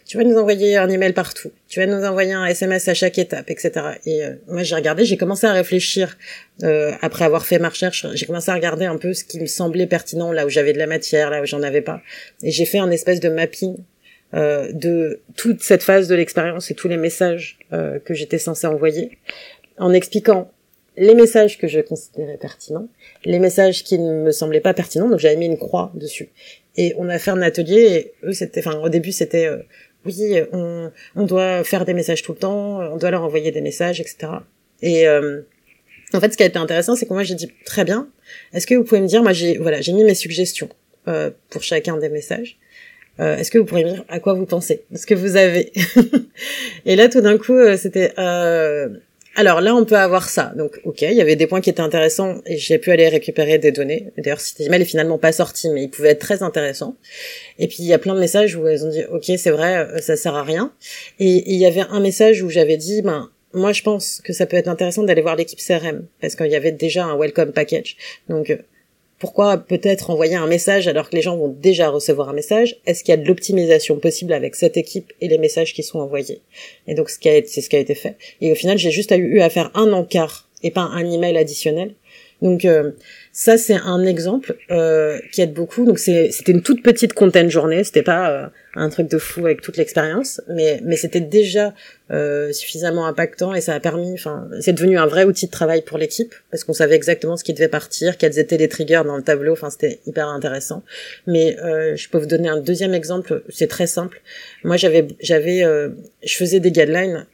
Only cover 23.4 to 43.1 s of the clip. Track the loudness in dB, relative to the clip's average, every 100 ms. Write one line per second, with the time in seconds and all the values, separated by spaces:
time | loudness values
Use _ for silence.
23.4 | 2 4 2 2 -2 -2 0 0 0 0
24.4 | 0 0 0 -2 -2 -2 0 2 4 2
25.4 | 0 -4 -4 -4 -6 -10 -14 -14 -16 _
26.4 | -20 -20 _ -4 -2 -2 -6 -4 -2 0
27.4 | 0 0 2 6 6 4 -2 -10 -10 -8
28.4 | -8 -6 -6 -4 -2 -2 -2 -4 -2 0
29.4 | 0 -4 -12 _ _ _ -12 -6 -2 0
30.4 | -2 -4 -8 -8 -12 -16 -14 -4 -2 0
31.4 | 0 -2 -2 -2 -2 -2 -2 -4 -6 -6
32.4 | -6 -4 -6 -8 -8 -4 -2 -2 -2 -2
33.4 | -2 -4 -6 -4 -4 -4 -10 -12 -12 -12
34.4 | -16 _ _ _ -2 4 4 4 2 -6
35.4 | -12 _ _ _ _ _ _ 0 0 4
36.4 | 2 2 -2 -2 0 -2 -2 -4 -4 -6
37.4 | -10 -16 -8 -2 0 -2 -4 _ -20 -20
38.4 | -12 -10 2 2 4 2 4 4 4 2
39.4 | 0 0 0 -2 0 4 6 4 -2 -4
40.4 | -4 -4 -12 -14 _ _ -8 -4 -6 -8
41.4 | _ -12 -4 -2 -2 -4 -4 -6 -6 -8
42.4 | -8 -16 _ -20 -20 _ _